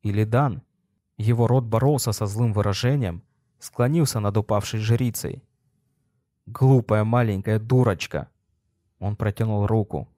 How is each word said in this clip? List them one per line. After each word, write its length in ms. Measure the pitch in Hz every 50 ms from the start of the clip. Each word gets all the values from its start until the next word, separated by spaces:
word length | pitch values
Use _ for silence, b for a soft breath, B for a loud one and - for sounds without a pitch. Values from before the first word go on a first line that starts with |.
Илидан. 600 | - 104 98 104 107 107 113 123 147 139 92 139 - _ _ _ _ _ _ _ _ _ _ -
Его 280 | 110 110 120 117 120
рот 180 | 113 120 131 120
боролся 480 | 110 110 113 127 143 151 127 - 117
со 120 | 104 - 110
злым 300 | 101 101 110 123 117 101
выражением, 680 | 104 98 104 98 - - 123 139 143 120 92 85 90 _ _ _ _ _ _ _ _
склонился 640 | - - _ - 120 131 151 170 156 131 - 117
над 180 | 104 101 101 107
упавшей 420 | 101 - 110 104 98 - - 110
жрицей. 640 | 107 110 117 113 127 120 113 - - - - 135 _ _ _ _ _ _ _ _ _ _ _ _ _ _ _ _ _ _ _ _ _ -
«Глупая 520 | 113 - 131 131 135 127 110 - 107 107 107
маленькая 560 | 110 123 127 120 113 101 95 98 - 107 107
дурочка!» 680 | 110 113 127 127 123 117 95 80 - - - 76 69 _ _ _ _ _ _ _ _ _ _ _ _ _ _ _
Он 160 | - 101 107
протянул 520 | - - 107 98 - 113 110 107 104 101 101
руку. 400 | 110 113 101 - - 73 - _ _